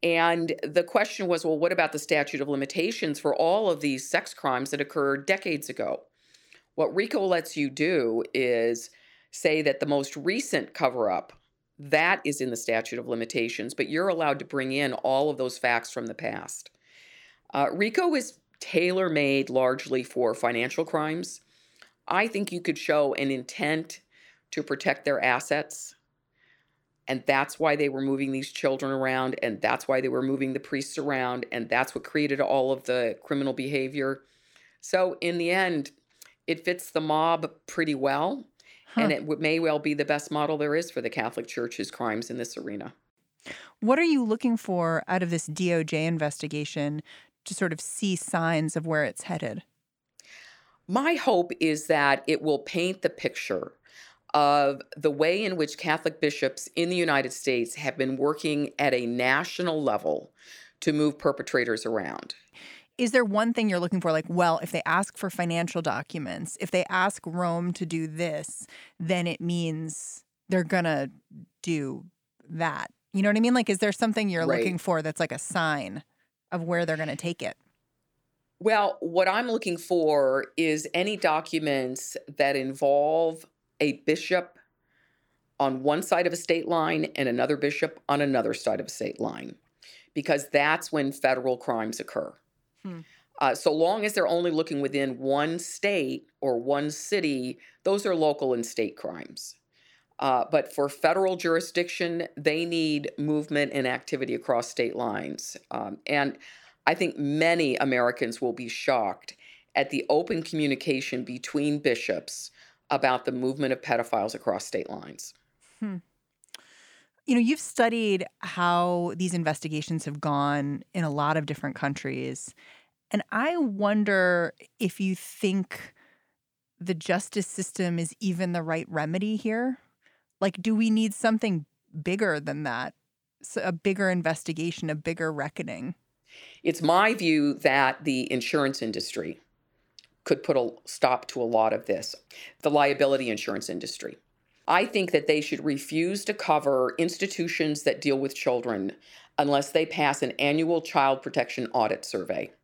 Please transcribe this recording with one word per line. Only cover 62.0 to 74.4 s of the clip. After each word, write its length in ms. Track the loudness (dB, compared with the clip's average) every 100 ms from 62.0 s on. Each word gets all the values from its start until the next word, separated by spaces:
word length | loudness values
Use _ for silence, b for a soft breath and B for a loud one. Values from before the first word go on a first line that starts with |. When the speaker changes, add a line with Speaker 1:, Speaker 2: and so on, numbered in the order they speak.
| -2 -8 -12 -18 _ B B B B _
Speaker 2:
Is 140 | 2
there 140 | 4
one 280 | 4 2 2
thing 160 | 2 2
you're 120 | 2
looking 200 | 0 0
for? 120 | 2
Like, 140 | 0 0
well, 320 | 2 4 4
if 80 | 0
they 120 | -4 0
ask 300 | 0 0 -4
for 140 | -8
financial 520 | -2 -2 0 0 -2
documents, 720 | -2 -2 -4 -8 -6 -6 -8 -8
if 100 | -2
they 140 | 0 2
ask 340 | 2 0 0 -8
Rome 460 | -2 -2 0 -2
to 140 | -4 -4
do 200 | -4 -4
this, 640 | -4 -4 -4 -8 -12 -16 B B B
then 260 | -2 0 0
it 140 | -2
means 840 | -2 0 -2 -2 -6 -10 -12 -16 _ _ _
they're 140 | 0
gonna 480 | 2 0 2 0 -2 -8 _ -20 -20 _
do 420 | -4 -2 -2 -8 -12 _ _ _ _
that. 440 | -4 -4 -4 -10 _ _
You 100 | 0
know 80 | 2
what 60 | 4
I 40 |
mean? 140 | 4
Like, 160 | 4 2
is 80 | 2
there 120 | 0
something 380 | 0 0 0 0
you're 180 | 0